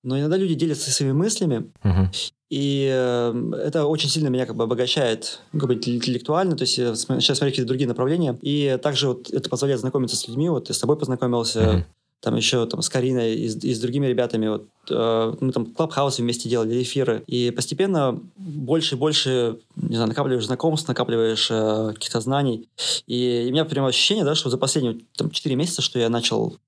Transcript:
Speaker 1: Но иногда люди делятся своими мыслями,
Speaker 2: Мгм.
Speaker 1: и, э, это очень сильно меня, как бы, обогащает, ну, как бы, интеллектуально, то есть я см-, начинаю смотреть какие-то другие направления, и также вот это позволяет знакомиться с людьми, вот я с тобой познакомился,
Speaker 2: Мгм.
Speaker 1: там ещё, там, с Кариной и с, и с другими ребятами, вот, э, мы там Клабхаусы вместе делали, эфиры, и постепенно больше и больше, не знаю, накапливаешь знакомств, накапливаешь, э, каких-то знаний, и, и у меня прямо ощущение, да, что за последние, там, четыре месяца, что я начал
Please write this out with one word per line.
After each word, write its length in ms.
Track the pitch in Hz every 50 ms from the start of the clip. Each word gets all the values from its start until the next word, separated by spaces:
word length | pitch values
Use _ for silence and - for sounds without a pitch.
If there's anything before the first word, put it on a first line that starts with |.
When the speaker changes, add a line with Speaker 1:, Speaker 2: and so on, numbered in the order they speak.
| -
Speaker 1:
Но 160 | 127 131 139
иногда 160 | 143 151 175
люди 200 | 190 196 180 160
делятся 360 | 139 165 160 147 - - 139
своими 220 | 135 - 143 135 135
мыслями, 580 | 147 180 226 226 - 196 160 127 113 - - _ - -
Speaker 2:
Мгм. 280 | 101 90 95 95 92 92 - - - _ _ _ _
Speaker 1:
и, 400 | - 139 139 143 139 139 139 135
э, 600 | 131 131 127 123 123 120 120 120 117 120 120 113 - - -
это 200 | 151 143 165 147
очень 240 | 147 156 151 - 143
сильно 200 | - 165 151 139
меня, 160 | 127 127 127
как 80 | - 113
бы, 80 | 113 117
обогащает, 800 | 113 123 117 127 120 - 156 135 120 110 113 - - - - - _ -
ну, 60 | 156
как 100 | 139 123
бы, 60 | 123
интеллектуально, 800 | 107 - 120 120 120 - 127 123 120 - - 151 175 196 185 156
то 80 | 123 127
есть 140 | 123 - 135
я 160 | 123 120 110
см-, 200 | 113 - - 131
начинаю 200 | 127 - - 135
смотреть 180 | - 143 139 131
какие-то 140 | - 127
другие 200 | 117 131 127 139
направления, 500 | 120 117 - 127 135 160 175 165 135 117 117
и 360 | - 135 147 147 143 139 131 127
также 260 | - 151 139 127 143 135
вот 200 | 123 127 120 -
это 180 | - 131 131 -
позволяет 300 | - 123 139 139 135 117
знакомиться 340 | 113 127 - 139 127 113 -
с 100 | - -
людьми, 220 | - 117 131 156 175
вот 200 | 170 - - -
я 40 | 127
с 40 | -
тобой 180 | - 117 151
познакомился, 640 | 151 139 123 127 120 131 123 120 120 113 113 - 113 98 90 87
Speaker 2:
Мгм. 120 | 87 85 - _ _ _ _ _ _
Speaker 1:
там 140 | - 117 120
ещё, 300 | 117 110 - - 120 117
там, 160 | 117 - -
с 80 | 165 -
Кариной 460 | - 131 123 131 131 123 117 113 110
и 120 | - -
с, 80 | 117 107 110 -
и 100 | 135 123
с 60 | 110
другими 280 | 117 120 120 143 143
ребятами, 400 | 131 123 123 123 117 - 110 110
вот, 180 | 107 107 107 - - _ _ _ -
э, 440 | - - 113 117 113 113 113 113 113 -
мы 120 | 131 131
там 160 | 127 127 117
Клабхаусы 540 | 117 - - 160 156 - 139 143 139 131 -
вместе 280 | 120 120 117 120 - 117
делали, 320 | 123 117 113 110 120 127
эфиры, 420 | 123 123 - 139 127 120 113 110 -
и 240 | - - 123 120 120
постепенно 680 | 117 127 - - 151 135 190 196 190 160 139 131 117 - - - _
больше 580 | - 190 170 147 147 135 123 151 165 151 - 139
и 20 |
больше, 600 | 123 147 156 151 147 - 131 131 127 120 117 113 - _ _ _
не 200 | - - 120 113
знаю, 140 | 113 117 110
накапливаешь 360 | 110 147 143 135 127 120 107
знакомств, 420 | 110 127 123 - 160 156 151 -
накапливаешь, 600 | - 120 - 120 117 117 113 113 113 110 110 - -
э, 400 | 117 110 110 107 107 110 110 107 107
каких-то 260 | - - - - 117
знаний, 480 | 110 127 139 143 143 131 117 110 - _ _ - - - - - _
и, 360 | - 123 123 123 123 120 120 120
и 40 | 127
у 20 |
меня 120 | 131 156 156
прямо 220 | 156 156 143 135 131
ощущение, 360 | 120 - - - 202 220 170
да, 80 | 139 160
что 140 | 156 - 127
за 80 | 120
последние, 400 | 127 131 127 - 160 131 117 113 117 - _ _
там, 120 | - - 156
четыре 260 | - - - 156 131
месяца, 260 | 127 160 175 - -
что 180 | - - - 127
я 100 | 117 113
начал 460 | 117 117 117 - 113 110 110 110 - - _